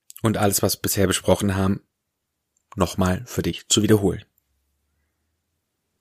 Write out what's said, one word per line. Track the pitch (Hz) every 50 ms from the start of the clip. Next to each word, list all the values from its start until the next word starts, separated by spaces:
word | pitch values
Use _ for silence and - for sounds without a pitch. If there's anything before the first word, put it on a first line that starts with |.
| _ _ - - -
und | 113 107 -
alles, | 107 101 95 - -
was | 98 -
wir | - -
bisher | - - 104 98
besprochen | 92 92 - - - 92 - 104 101 95
haben, | 95 95 95 101 - - _ _ _ _ _ _ _ _ _ _ _ _ _ _ _ _ _ -
nochmal | 95 90 - - - 92 92 92 90 123
für | - - - 85
dich | 87 82 - - _
zu | - 110 104
wiederholen. | 104 107 104 101 90 85 - - _ _ _ _ _ _ _ _ _ _ _ _ _ _ _ _ _ _ _ _ _ _ _ _ _ _ _ _ _ _ _ _ _ _ _